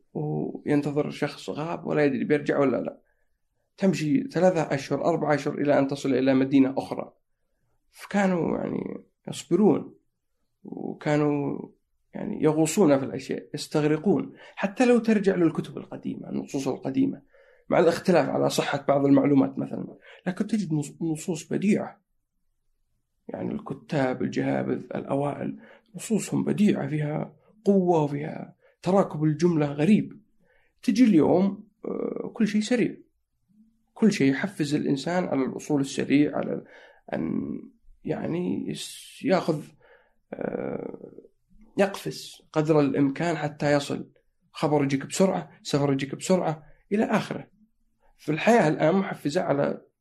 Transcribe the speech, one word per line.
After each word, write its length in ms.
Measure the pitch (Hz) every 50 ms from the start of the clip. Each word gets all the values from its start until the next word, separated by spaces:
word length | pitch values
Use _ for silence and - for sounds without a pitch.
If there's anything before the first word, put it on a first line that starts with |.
| _ _ -
وينتظر 960 | - 151 151 151 151 - - - - - - 147 147 147 151 143 147 147 147
شخص 400 | 143 - 147 147 - - - -
غاب 380 | - 135 151 165 175 165 160 -
ولا 180 | 160 151 147
يدري 180 | 143 - 117 -
بيرجع 360 | - 147 147 143 151 147 139
ولا 180 | 143 135 - -
لا. 220 | 82 78 - - _ _ _ _ _ _ _ _ _ _ _ _ _ _ _ -
تمشي 500 | 196 190 165 - 156 151 139 123 - -
ثلاثة 340 | - 165 180 185 180 165
أشهر، 440 | 147 - 147 135 - - 143 135 -
أربعة 300 | - 185 - 151 147 151
أشهر 180 | 139 139 156 -
إلى 260 | - 143 143 143 135
أن 80 | 139 135
تصل 260 | 143 139 - 139 135
إلى 200 | 127 131 135 135
مدينة 400 | 131 135 131 139 139 131 131 135 135
أخرى. 360 | - - - - - - _ _ _ _ _ _ _ _ _ _ _ _ _ _ _ _
فكانوا 680 | _ - - - - 202 202 185 185 170 156 - - -
يعني 460 | - - - - - - - - - _ _ _ - -
يصبرون، 680 | - - - - 170 175 214 190 147 - - - - _ _ _ _ _ _ _ _ _ _ _ _ _ -
وكانوا 960 | - - - - - - - - 151 147 147 151 147 147 143 143 139 - - - - _ _ _ _ _ _ _ _ -
يعني 300 | - - - - - -
يغوصون 560 | 156 151 156 160 156 - 214 208 165 285 135
في 60 | 135
الأشياء، 440 | 117 - 131 - - - - - - -
يستغرقون، 800 | 147 - - - 156 147 151 156 151 151 202 170 135 135 - - - - - -
حتى 300 | - - 196 - - 262
لو 120 | 240 247 226
ترجع 380 | 226 226 220 214 208 196 185
للكتب 420 | 180 170 156 160 - - - 139 -
القديمة، 520 | - - - 139 - 131 - - - -
النصوص 380 | - 69 - - - 143 135 131
القديمة، 540 | 127 - - 135 131 135 135 - - - _ _ _ _ _ _ _ _ _ -
مع 100 | - -
الاختلاف 500 | 190 165 175 - - - 180 160 135 135
على 200 | 127 139 139 143
صحة 360 | - - - - - 139 - -
بعض 180 | 139 143 139
المعلومات 540 | 139 139 139 135 143 143 135 131 135 - -
مثلًا، 380 | - 139 - - - - - - _ - - - - 180
لكن 200 | 185 - 214 214
تجد 260 | - 214 185 156 156
نص-، 280 | 151 139 147 - -
نصوص 460 | 160 165 156 156 - - 170 151 - - -
بديعة. 480 | 143 170 202 202 - - - - _ _ _ _ _ _ _ _ _ _ _ _ _ _ _ _ _ _ _ _ _ _ _ _ _ _ -
يعني 240 | - 95 92 -
الكتاب 680 | - - - - - - - - 170 147 135 127 127 127
الجهابذ 560 | 135 131 127 135 135 135 135 135 127 131 127 - - - -
الأوائل 640 | - - - 139 139 143 147 - - - - - - - - - _ _ _ -
نصوصهم 480 | 175 - - 226 190 - - - 139 -
بديعة، 440 | - 143 151 214 202 - - 139 139
فيها 480 | 147 151 151 147 151 156 - - - _ _ _ _ _ -
قوة 380 | 196 202 196 180 175 175 160 151
وفيها 520 | 143 143 143 147 - - - - - - _ _ _ _ _
تراكب 420 | - 170 185 202 175 - - 151 151
الجملة 420 | 156 151 147 170 180 170 151 147
غريب. 560 | 143 139 143 147 180 214 165 135 - - - _ _ _ _ _ _ _ _ _ _ _ _ -
تجي 200 | - 202 220 254
اليوم، 640 | 220 190 156 139 131 143 175 196 190 196 - - _ _ _ -
آه، 460 | - - - - - - - - - -
كل 140 | - 220 208
شيء 140 | 208 214
سريع، 340 | 214 - 247 233 180 - - - - _ _ _ _ _ _ _ _ _ _ _ _ _ _ _ _ _ -
كل 180 | - 220 208
شيء 200 | - - 139 135
يحفز 440 | 135 135 - 185 - - 160 139 147
الإنسان 480 | - - - 147 135 - 165 175 185 175
على 180 | - - 135
الوصول 400 | 131 123 - 123 - - 151 143
السريع، 560 | 139 135 - 135 127 123 131 143 147 147 - 127
على 260 | 127 - - - - - - - - - _ _ _ - -
أن 460 | - 78 80 - - - 71 - - - - _ _ _ - - _ -
يعني 640 | - 151 - - - 151 175 180 180 - - - -
يس-، 560 | 156 156 - - - - - - - - -
ياخذ، 380 | 135 185 170 160 - 160 147 - - - _ _ _ _ _ _ _ _ _ _ - -
آه، 800 | - - - - - 64 65 - - - - - - - - - - - - _ _ _ _ _ - - - - -
يقفز 640 | 196 196 196 - - 147 123 - - - - - _ _
قدر 280 | - 156 151 151 160 151
الإمكان 580 | 143 135 - - 143 139 139 - 160 175 165 156
حتى 360 | 151 147 - - 151 143 147
يصل. 360 | 143 143 - 135 - - - _ _ _ _ _ _ _ _
خبر 320 | - - - 147 147 147 143
يجيك 220 | 139 139 131 -
بسرعة، 460 | - - - 190 190 185 180 156 - - - -
سفر 300 | - - 143 143 143 139
يجيك 220 | 135 139 135 -
بسرعة، 480 | 151 - - 185 180 175 165 151 - - - - _ _ -
إلى 140 | 196 208 -
آخره. 420 | - 220 185 - - - - - _ _ _ _ _ _ _ _ _ _ _ _ _ _ _
في 140 | - -
الحياة 360 | 151 156 - 214 233 233 180 151
الآن 280 | 156 - 151 156 185
محفزة 460 | 196 190 - - - - 151 143 180
على 400 | - - 143 143 143 143 - - - _ _ _